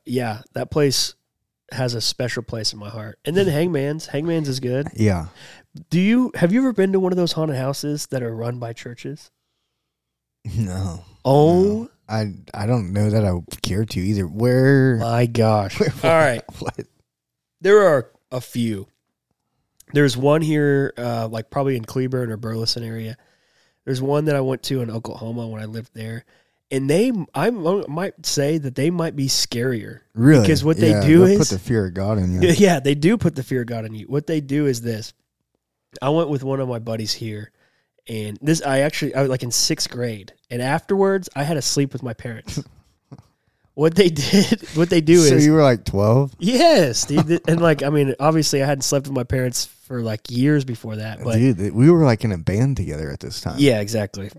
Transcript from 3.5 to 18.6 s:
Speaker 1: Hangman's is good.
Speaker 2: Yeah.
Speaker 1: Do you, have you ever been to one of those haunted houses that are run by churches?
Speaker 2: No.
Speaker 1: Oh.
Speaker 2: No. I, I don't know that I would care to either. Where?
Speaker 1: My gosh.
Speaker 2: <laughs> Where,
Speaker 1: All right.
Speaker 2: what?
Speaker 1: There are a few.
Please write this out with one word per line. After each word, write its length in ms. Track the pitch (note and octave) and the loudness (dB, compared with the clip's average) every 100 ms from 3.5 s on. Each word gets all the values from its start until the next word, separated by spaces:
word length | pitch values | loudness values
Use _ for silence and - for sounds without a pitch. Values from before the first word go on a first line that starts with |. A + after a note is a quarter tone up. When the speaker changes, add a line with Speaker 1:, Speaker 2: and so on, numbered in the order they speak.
| D3 F3 D3+ C#3 D#3 - | 2 0 -2 -2 -6 -6
Speaker 1:
Hangman's 420 | C#3+ E3 E3 D3 | -6 -2 -2 -2
is 100 | C3 | -4
good. 280 | B2 C3 D3 | -4 -4 -4
Speaker 2:
Yeah. 340 | - G#2+ F2+ D#2+ - - - _ - - | -2 0 0 -4 -14 -20 -20 _ -20 -4
Speaker 1:
Do 100 | E3+ | 0
you, 300 | G3 A#3+ B3 - | 2 2 0 0
have 160 | E3+ | 0
you 80 | A3+ | 2
ever 140 | C4 | 0
been 180 | G#3+ G3 | 0 0
to 80 | F#3+ | 2
one 140 | F#3 | 0
of 20 | F#3 | 0
those 140 | F3 | -2
haunted 240 | - D#3 C3 | -2 -4 -2
houses 520 | C3 C#3 D3 D3 - | -4 -4 -6 -6 -6
that 140 | C3+ | -8
are 140 | A#2+ A2+ | -6 -6
run 240 | A#2 B2 | -8 -8
by 140 | A#2 | -10
churches? 580 | A#2 B2 A#2+ C3+ D3 - _ _ _ _ _ _ _ _ _ _ _ | -12 -16 -14 -14 -14 -18 _ _ _ _ _ _ _ _ _ _ _
Speaker 2:
No. 600 | A2 F#2+ G2+ F#2 F#2 E2 - _ | -10 -6 -6 -4 -6 -8 -16 _
Speaker 1:
Oh. 300 | C3 C#3+ D#3 F3 | 2 4 6 4
Speaker 2:
No. 260 | G3 G#3+ A#3 _ - | 2 0 -8 _ -8
I, 260 | A2 G#2 F2+ - | -4 -4 -8 -14
I 140 | A2 G#2+ | -8 -2
don't 260 | B2 F2+ | -2 -2
know 160 | G2 G#2+ | -2 0
that 160 | G#2+ G2+ | 2 0
I 60 | |
would 300 | F2+ E2 - | -2 -6 -8
care 200 | - G2 | -6 -4
to 160 | A2 - | -4 -4
either. 280 | F#2 G#2 F2 | -2 -2 -4
Where? 680 | G2 A#2+ B2+ C3 C#3 C3 A#2 | -2 2 4 4 4 4 2
Speaker 1:
My 280 | A2+ A#2 A#2+ | 0 0 0
gosh. 540 | A#2 A2 G#2+ G2 - | 2 2 2 0 -2
Speaker 2:
<laughs> 0 | |
Where, 100 | G3 - | -2 0
Speaker 1:
All 160 | E3 E3 | 2 4
right. 240 | D3 A#2 - - | 2 0 -8 -12
Speaker 2:
what? 200 | - - - _ _ _ _ _ _ _ | -10 -10 -12 _ _ _ _ _ _ _
Speaker 1:
There 200 | F3+ G#3 | 4 6
are 300 | F#3+ C#3+ A#2 _ _ | 6 2 -2 _ _
a 80 | B2+ | -12
few. 460 | - A#2+ | -8 -4